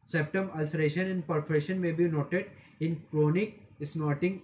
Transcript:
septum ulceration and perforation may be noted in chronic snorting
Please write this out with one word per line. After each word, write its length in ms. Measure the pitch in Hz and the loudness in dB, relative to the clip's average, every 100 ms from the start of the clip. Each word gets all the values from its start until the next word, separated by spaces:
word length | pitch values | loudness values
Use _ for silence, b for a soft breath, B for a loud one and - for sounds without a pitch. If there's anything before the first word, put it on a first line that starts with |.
| - 160 | -4 -2
septum 340 | 151 190 190 | 0 -2 -2
ulceration 640 | 156 151 156 151 165 190 | -2 -2 0 0 0 -2
and 100 | 185 156 | -2 -2
perforation 500 | 156 151 151 151 190 175 | -2 2 0 0 0 0
may 140 | 165 | 2
be 140 | 175 | 2
noted 300 | 156 143 180 196 B B B | 2 0 -2 -4 B B B
in 120 | 160 165 - 151 | -4 -4 -2 2
chronic 320 | 151 180 214 - - - | 4 4 0 -6 -20 -12
snorting 500 | 147 160 151 143 180 190 | -8 -2 0 2 0 -2